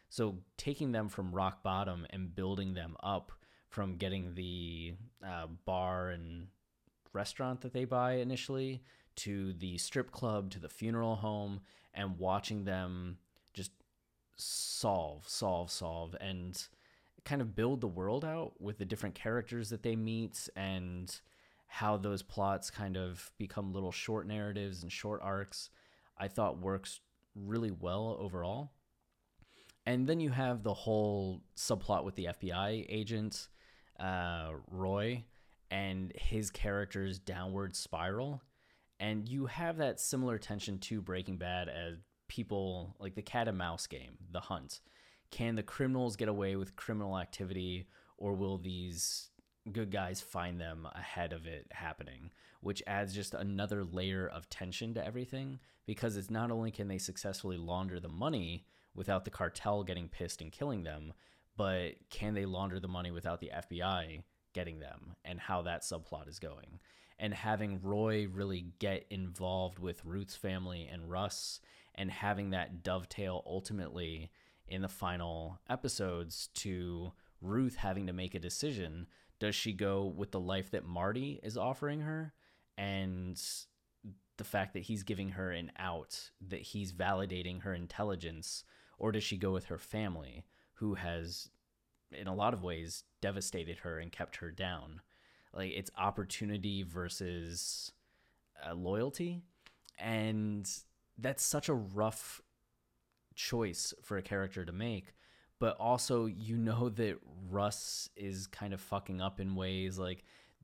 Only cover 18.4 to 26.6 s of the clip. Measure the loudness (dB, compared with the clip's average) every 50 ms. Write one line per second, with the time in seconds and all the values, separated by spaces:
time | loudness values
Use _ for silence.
18.4 | -4 -4 -6 -6 -4 -4 -2 -2 -2 -2 -2 -2 -2 -4 -4 -2 0 2 2 2
19.4 | 0 0 -2 -2 -2 -2 -4 0 2 2 2 4 2 2 2 0 0 -2 -4 -6
20.4 | -8 -6 -4 -2 0 0 0 0 -2 -2 -4 -4 -4 -6 -8 -10 -14 -20 -20 -20
21.4 | -20 -20 _ _ _ -10 -4 0 4 4 4 4 4 2 2 2 -2 -4 0 2
22.4 | 4 4 4 4 0 -4 -4 -2 -2 0 2 0 0 0 -2 -6 -10 -12 _ -6
23.4 | -6 -4 -2 -2 -2 0 0 0 0 0 -2 -2 0 0 0 0 0 0 -2 0
24.4 | 0 0 0 0 -2 -2 -2 -4 -6 -6 -6 -2 -2 -2 -2 0 0 0 0 0
25.4 | 0 -2 -6 -8 -8 -10 -12 -20 -20 -20 -20 _ _ -20 _ -4 -4 -2 2 2
26.4 | 2 2 2 2